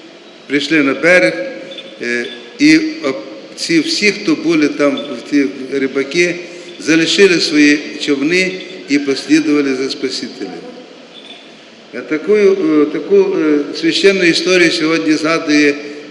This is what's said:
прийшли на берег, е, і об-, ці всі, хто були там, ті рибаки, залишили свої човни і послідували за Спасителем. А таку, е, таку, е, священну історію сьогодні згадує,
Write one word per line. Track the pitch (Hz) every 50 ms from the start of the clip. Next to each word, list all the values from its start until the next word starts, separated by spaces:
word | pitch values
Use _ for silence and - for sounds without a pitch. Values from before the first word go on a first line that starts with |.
| - - - - - - - - -
прийшли | - 135 143 139 - 165 156
на | 139 139 131
берег, | - 147 170 180 175 - - - - - - - - - - - - - - - -
е, | 123 120 120 120 120 120 - - - - - -
і | 143 156 156 160 156 156 151 -
об-, | - 135 131 - - - - - - - -
ці | - - - 170 160
всі, | 147 160 - - 208 208
хто | - - - 165 151
були | - - 165 170 156 147 139
там, | - 143 147 143 131 120 117 - 127 117 - -
ті | 143 143 139 123 - 127 127 127
рибаки, | 139 139 131 131 135 135 135 - - 175 175 175 - - - - - - - - - -
залишили | 113 127 165 165 160 160 - - 202 190 175 165
свої | - - 151 147 147 147 147 151 - - - -
човни | - 147 143 131 135 156 175 185 185 180 185 185 - - - - - -
і | 135 147
послідували | 139 139 135 131 - - 151 160 147 151 147 147 143 139 131
за | 127 135 131
Спасителем. | - - - 131 127 - - 110 - - 101 92 85 85 - - - - - - - - - - - - - - - - - - - - - - - - - - -
А | 123
таку, | 123 - 156 147 - 190 208
е, | 214 202 190 196 - 156 156 156 151 147 147
таку, | 151 165 - - 196 196 190 190 180 165
е, | 160 151 147 147 143 139 131 -
священну | 165 165 156 - - 196 196 185 175
історію | 170 151 - 165 180 185 180 175 160
сьогодні | - - 156 156 160 165 160 156 156
згадує, | 143 147 156 165 156 - 151 151 147 147 143 143 - - - - - - -